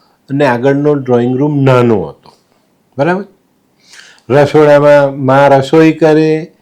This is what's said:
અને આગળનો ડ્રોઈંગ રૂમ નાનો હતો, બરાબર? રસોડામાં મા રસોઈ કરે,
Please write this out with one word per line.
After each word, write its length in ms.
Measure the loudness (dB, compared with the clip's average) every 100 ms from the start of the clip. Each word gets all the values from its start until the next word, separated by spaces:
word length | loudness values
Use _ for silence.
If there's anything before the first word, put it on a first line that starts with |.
| _ _ -10
અને 160 | -4 -2
આગળનો 480 | -2 -2 -2 -2
ડ્રોઈંગ 440 | -2 -2 -2 -2 -2
રૂમ 260 | -4 -2
નાનો 400 | 0 2 0 -2
હતો, 300 | -4 -14 _ _ _ _ _ _ _ -8
બરાબર? 280 | -4 -6 -8 _ _ _ _ _ _ -20 -20 _ -4
રસોડામાં 920 | 0 2 2 4 4 4 2 0 -2
મા 280 | -2 2 2
રસોઈ 440 | 2 0 2 2
કરે, 640 | 2 0 2 0 -4 -8 _